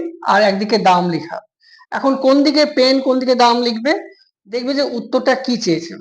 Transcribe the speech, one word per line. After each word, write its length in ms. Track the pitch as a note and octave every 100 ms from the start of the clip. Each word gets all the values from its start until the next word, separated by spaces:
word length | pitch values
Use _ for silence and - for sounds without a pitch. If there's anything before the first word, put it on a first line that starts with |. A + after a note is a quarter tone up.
| - - -
আর 140 | G3
একদিকে 360 | G#3 G3 G#3+ A#3
দাম 260 | F#3 F3+ F3
লেখা। 280 | D#3+ - - - _ _ _ -
এখন 240 | G#3+ C4+ C4
কোন 200 | C4 C#4
দিকে 200 | D4 D4 D4
পেন, 280 | - B3+ C4+
কোন 140 | C4 B3+
দিকে 160 | B3 B3
দাম 200 | A#3+ A#3+
লিখবে? 320 | A#3+ A3+ B3+ G4 - - _ _ G3
দেখবে 240 | A#3 B3
যে 100 | C#4+
উত্তরটা 500 | C4 A#3+ - B3+ C4+ B3+
কি 220 | - A#3+
চেয়েছে। 360 | F3+ D#3+ - -